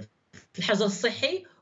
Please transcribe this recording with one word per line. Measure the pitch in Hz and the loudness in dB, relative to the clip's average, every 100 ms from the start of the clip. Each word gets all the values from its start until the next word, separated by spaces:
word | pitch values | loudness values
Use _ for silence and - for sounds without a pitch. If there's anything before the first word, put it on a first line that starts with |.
| 107 _ _ - - | -14 _ _ -20 -14
في | - | -4
الحجر | 175 202 208 | 2 4 2
الصحي، | 196 233 - 277 370 - _ | 2 -2 0 -2 -2 -6 _